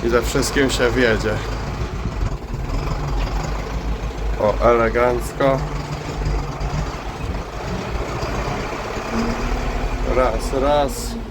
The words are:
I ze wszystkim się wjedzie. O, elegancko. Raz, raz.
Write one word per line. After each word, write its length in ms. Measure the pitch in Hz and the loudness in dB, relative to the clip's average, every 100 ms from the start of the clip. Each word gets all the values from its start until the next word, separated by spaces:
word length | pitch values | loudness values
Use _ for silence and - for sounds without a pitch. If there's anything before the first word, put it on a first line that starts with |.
I 60 | 117 | 4
ze 120 | 120 | 2
wszystkim 480 | 113 - 123 - 135 | 4 0 2 4 4
się 220 | - 123 | 4 4
wjedzie. 420 | 120 120 107 107 104 - - - - - - - - - - - - - - - - - - - - - - - - - - - - - - | 6 6 4 2 0 -2 -4 -4 -4 -4 -4 -4 0 -2 -2 -4 -4 -2 -2 -2 -2 -2 0 0 0 -2 -4 -4 -4 -2 -2 -4 -2 -2 2
O, 300 | 104 101 113 | 2 4 6
elegancko. 880 | 117 113 117 123 123 - - 139 135 147 - - - - - 147 - - - - - - - - - - - - - - 185 196 - - - - - - - - - - - - 226 226 233 - - - - - - - 120 | 6 4 4 4 2 -2 0 2 2 0 -4 -6 -6 -6 -4 0 0 -2 -4 -4 -2 -4 -6 -8 -6 -6 -6 -6 -8 -6 -6 -4 -4 -4 -4 -4 -2 -2 -4 -4 -6 -6 -6 -4 -2 0 0 0 0 0 -2 -2 0 0 2
Raz, 380 | 127 113 - 135 | 2 2 0 2
raz. 500 | 139 147 139 117 - 117 - | 4 4 2 -2 -6 -6 -8